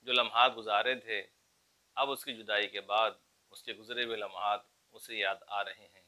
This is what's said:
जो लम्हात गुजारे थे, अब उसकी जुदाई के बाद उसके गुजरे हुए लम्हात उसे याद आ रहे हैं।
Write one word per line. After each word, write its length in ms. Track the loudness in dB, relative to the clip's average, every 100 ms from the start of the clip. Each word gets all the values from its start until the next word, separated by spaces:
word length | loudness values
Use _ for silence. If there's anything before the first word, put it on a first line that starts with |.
| 2
जो 60 |
लम्हात 400 | 2 2 6 4
गुजारे 420 | 4 2 2 4 0
थे, 220 | -2 -6 -6 _ _ _ _ _ _ -4
अब 120 | -2
उसकी 240 | -2 -6
जुदाई 340 | -12 -2 0 0
के 120 | -4
बाद 380 | -2 2 2 -2 _ _ _
उसके 220 | -20 -14
गुजरे 300 | -12 -10 -6
हुए 140 | -4 -4
लम्हात 500 | -6 -4 -2 -2 -4 _ _
उसे 240 | -20 -12 -2
याद 260 | -2 -2
आ 180 | -4 -4
रहे 220 | -4 -8
हैं। 200 | -20 -20